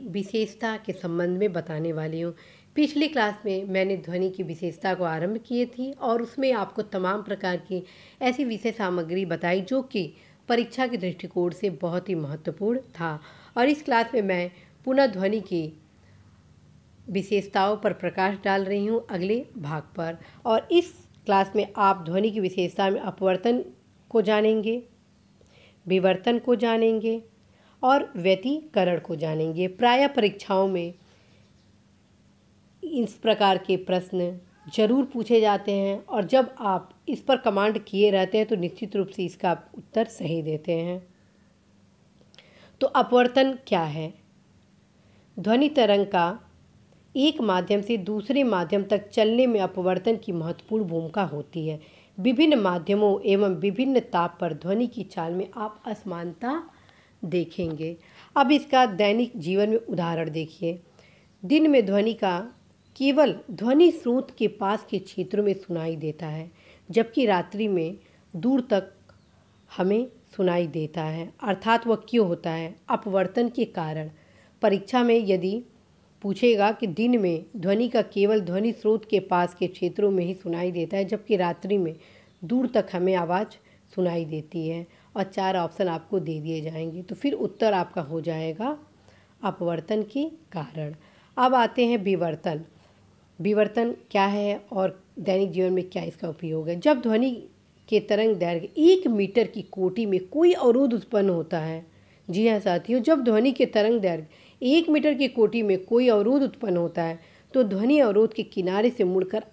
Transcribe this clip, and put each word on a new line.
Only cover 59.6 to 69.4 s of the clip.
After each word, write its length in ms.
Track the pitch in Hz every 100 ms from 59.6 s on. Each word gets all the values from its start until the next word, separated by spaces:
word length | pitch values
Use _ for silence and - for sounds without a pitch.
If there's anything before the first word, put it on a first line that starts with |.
| 208
में 60 | 226
उदाहरण 520 | - 180 170 165 160
देखिए। 480 | 156 156 - 170 175 - _ - _ _ _
दिन 280 | 185 311 311
में 140 | 269 196
ध्वनि 260 | 202 220
का 240 | 220 196 175 233 - _ _ _ -
केवल 380 | 269 277 262 - -
ध्वनि 380 | 170 226 285 349
स्रोत 380 | 320 240 254 254
के 180 | - 214
पास 360 | 208 196 214 -
के 80 | 190
क्षेत्रों 460 | 190 - 175 208
में 80 | 208 190
सुनाई 400 | - 170 160 160
देता 300 | 156 151 160
है, 240 | 156 170 - - - -
जबकि 380 | 220 220 302 233
रात्रि 420 | 180 175 202 220
में 280 | 180 160 202 - _ _
दूर 260 | 170 240 269
तक 300 | 247 196 190 - _ _ _ _